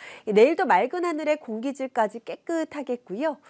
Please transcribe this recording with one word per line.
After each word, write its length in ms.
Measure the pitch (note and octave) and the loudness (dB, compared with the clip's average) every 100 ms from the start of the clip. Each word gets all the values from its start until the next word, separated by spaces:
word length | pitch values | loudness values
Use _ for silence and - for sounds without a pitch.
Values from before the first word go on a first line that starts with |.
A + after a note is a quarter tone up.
| - - - | -20 -12 0
내일도 400 | G3+ B3 E4 F4 | 6 6 6 4
맑은 400 | F#3 B3 F4+ F4 | 4 2 -2 -4
하늘에 300 | D4+ D4+ D4+ | -2 -2 -2
공기질까지 840 | - A3 B3+ C4+ C4 - G#3+ A#3 - | -4 -8 -6 -6 -6 -2 -2 -4 -14
깨끗하겠고요. 1120 | E3+ - E4+ D#4 D4 C4+ B3 - F#3+ D#4 C#4 - | -12 -6 -4 -4 -8 -8 -8 -8 -6 -4 -6 -12